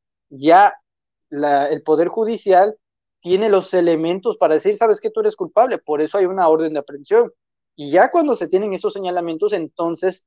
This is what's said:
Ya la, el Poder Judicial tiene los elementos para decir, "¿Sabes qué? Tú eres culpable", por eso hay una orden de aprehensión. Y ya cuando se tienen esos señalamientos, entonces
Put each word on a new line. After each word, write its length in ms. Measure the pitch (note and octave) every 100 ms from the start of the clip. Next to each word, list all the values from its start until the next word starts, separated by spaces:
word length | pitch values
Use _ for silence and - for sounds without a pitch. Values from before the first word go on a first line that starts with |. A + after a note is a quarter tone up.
| _ _ _
Ya 460 | C#3 C#3+ F3 G3+ G3+ _ _ _ _ -
la, 380 | C#3+ D3 C#3+ C#3+
el 160 | D3+
Poder 240 | C3+ D#3 E3+
Judicial 680 | - A3 A3+ - F3+ G3+ G#3+ _ _ _ _
tiene 300 | E3+ F#3+ A3
los 240 | G3 -
elementos 640 | F#3 E3+ D#3+ D#3+ F#3 A3+ -
para 160 | E3
decir, 220 | D#3 F#3+ G#3
"¿Sabes 240 | A3+ G3+
qué? 80 | A3
Tú 100 | A3
eres 160 | G#3+ G#3+
culpable", 420 | E3+ G#3 B3+ G3+
por 240 | - D3+
eso 160 | D#3 G3+
hay 80 | F3+
una 220 | F#3+ E3+
orden 260 | D#3+ D#3+
de 60 | D3+
aprehensión. 540 | C#3+ C#3+ D3 A3 A#3 _ _ _ _ -
Y 160 | C#3+
ya 180 | D#3+ A3+
cuando 240 | E4+ D4+ A#3
se 120 | E3
tienen 260 | F#3 G#3
esos 200 | F#3 G3+
señalamientos, 600 | G3+ F#3+ F3+ E3+ D#3+ G#3
entonces 720 | G3+ D#3 - E3+ E3 F#3 F3+